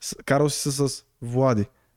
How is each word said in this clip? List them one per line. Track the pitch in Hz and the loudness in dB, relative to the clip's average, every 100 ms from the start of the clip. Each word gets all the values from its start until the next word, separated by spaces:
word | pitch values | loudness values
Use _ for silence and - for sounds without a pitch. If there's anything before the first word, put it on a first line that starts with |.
С-, | - - | -12 -12
карал | - 139 147 | -2 2 2
си | - | 0
се | 147 135 139 | -4 -2 -2
с | - _ _ | -4 _ _
Влади. | 120 123 131 110 101 _ _ | -4 2 2 2 0 _ _